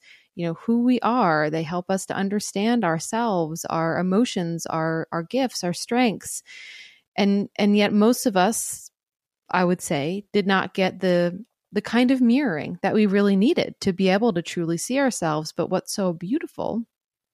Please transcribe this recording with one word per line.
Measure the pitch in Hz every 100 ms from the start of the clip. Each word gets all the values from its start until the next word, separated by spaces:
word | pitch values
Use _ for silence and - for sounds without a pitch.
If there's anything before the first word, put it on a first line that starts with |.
| - - _ -
you | 170
know, | 165
who | - 233
we | 247 247
are. | 214 247 180 151 151
They | 160
help | 160 175 -
us | 190 -
to | -
understand | 196 208 - 196 220 240
ourselves, | 175 160 - 226 233 180 156 165
our | - 165 165 156
emotions, | 185 196 247 196 170 165 -
our, | 160 160 165 -
our | 165
gifts, | 165 254 254 -
our | 175
strengths. | 170 - 240 240 - - - - - - - - _ _ -
And, | 202 202 - -
and | 202 208
yet | 208
most | 208 220 247 247
of | 190
us, | 196 233 - - - _ _ _ _ _ -
I | 185
would | 180 180
say, | - 147 151 196 -
did | 208 185
not | 190 -
get | - 185 185
the, | 185 175 175 180 - _ _
the | 208
kind | - 233 254
of | 262
mirroring | 233 262 262 151 - 175
that | 196
we | 214 208
really | 202 202 190
needed | 247 359 - -
to | 196
be | 180 185
able | 202 240
to | 175
truly | - 175 165 170
see | - 269
ourselves. | 269 - 160 151 156
But | - -
what's | 185 -
so | - 185
beautiful | 165 175 302 - - - 220 226 _ _ _ _